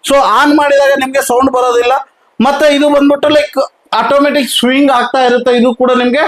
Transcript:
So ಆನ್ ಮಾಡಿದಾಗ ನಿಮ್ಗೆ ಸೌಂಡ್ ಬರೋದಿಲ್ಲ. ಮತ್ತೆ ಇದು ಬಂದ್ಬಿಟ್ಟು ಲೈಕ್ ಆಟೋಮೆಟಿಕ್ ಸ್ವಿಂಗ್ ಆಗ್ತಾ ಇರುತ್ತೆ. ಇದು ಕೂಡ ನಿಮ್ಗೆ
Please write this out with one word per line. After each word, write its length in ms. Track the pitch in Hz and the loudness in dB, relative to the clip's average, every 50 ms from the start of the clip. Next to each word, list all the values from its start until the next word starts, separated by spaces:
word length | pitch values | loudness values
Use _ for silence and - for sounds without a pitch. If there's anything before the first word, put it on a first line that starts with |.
| _ - | _ 0
So 80 | 277 277 262 185 208 233 | 0 0 2 2 2 2
ಆನ್ 120 | 285 294 294 302 | 2 2 2 0
ಮಾಡಿದಾಗ 320 | 285 285 285 277 277 269 277 277 262 | 2 2 2 2 2 2 0 0 -2
ನಿಮ್ಗೆ 180 | 262 262 277 - - | -4 -4 -4 -2 0
ಸೌಂಡ್ 220 | 247 247 262 269 254 | 0 0 0 0 0
ಬರೋದಿಲ್ಲ. 380 | 247 247 254 240 240 240 240 254 277 - _ _ _ _ _ _ _ 220 262 | 0 -2 0 0 0 0 0 -2 -2 -4 _ _ _ _ _ _ _ -2 0
ಮತ್ತೆ 180 | 285 277 311 302 285 277 | 0 2 0 2 2 2
ಇದು 100 | 294 294 285 | 0 2 2
ಬಂದ್ಬಿಟ್ಟು 340 | 285 285 285 285 285 285 294 302 302 | 2 2 2 0 0 0 0 0 0
ಲೈಕ್ 200 | 294 - - - - - _ _ _ _ - 220 | 0 -2 -4 -6 -6 -6 _ _ _ _ -4 -4
ಆಟೋಮೆಟಿಕ್ 480 | 233 233 277 285 285 294 262 294 269 - - - | -2 0 0 2 0 0 0 -2 -4 -2 -4 -2
ಸ್ವಿಂಗ್ 340 | - 247 254 277 285 269 262 240 | -2 0 0 2 2 2 2 0
ಆಗ್ತಾ 240 | 240 - - 269 254 240 | -2 -2 -2 0 0 0
ಇರುತ್ತೆ. 220 | 240 247 240 254 247 247 | 0 0 0 0 0 2
ಇದು 100 | 233 254 233 _ | 0 0 0 _
ಕೂಡ 100 | 254 247 254 247 | -2 0 0 0
ನಿಮ್ಗೆ 220 | 247 247 233 285 320 | 0 -2 -2 -2 -2